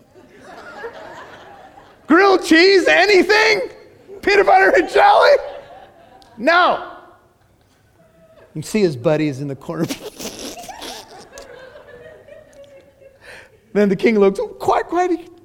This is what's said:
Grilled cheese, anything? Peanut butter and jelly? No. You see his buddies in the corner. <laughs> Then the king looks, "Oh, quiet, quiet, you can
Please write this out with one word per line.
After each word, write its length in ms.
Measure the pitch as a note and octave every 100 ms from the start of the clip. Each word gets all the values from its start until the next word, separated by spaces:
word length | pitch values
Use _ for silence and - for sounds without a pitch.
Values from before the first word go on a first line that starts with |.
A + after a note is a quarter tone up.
| _ _ _ _ - - - - A#4 - - - - - - - - - - _ -
Grilled 360 | E4 G4 F#4
cheese, 440 | - D#4+ F#4 G4 C#4
anything? 840 | D#4 G4 F#4+ F4+ G#4+ A4 G4+ B4+ - - _ - G4
Peanut 240 | F#4 G4+ -
butter 260 | F#4+ F#4+ F#4+
and 140 | -
jelly? 480 | - G4+ - - - - - - - - _ _ - _ -
No. 560 | C4 F4 D#4+ F3+ - - - _ _ _ _ _ _ _ _ _ _ _ _ _ _
You 80 | D#3+
see 200 | - A3
his 140 | F3+ B2+
buddies 460 | E3+ D3+ D3+ C3
in 60 | C#3+
the 80 | C3+
corner. 300 | - D#3+ -
<laughs> 40 | - - - - - - F5 F5+ - - - - - - C5 - B4 C5 - - - - - C#5+ - _ - - C#5 _ _ - _ - - _ _ _
Then 160 | G3 G#3
the 60 | G3+
king 220 | B3 G#3+
looks, 220 | G3 G3
"Oh, 80 | -
quiet, 400 | - - - -
quiet, 240 | E4+ F4+
you 60 | E4
can 100 | - -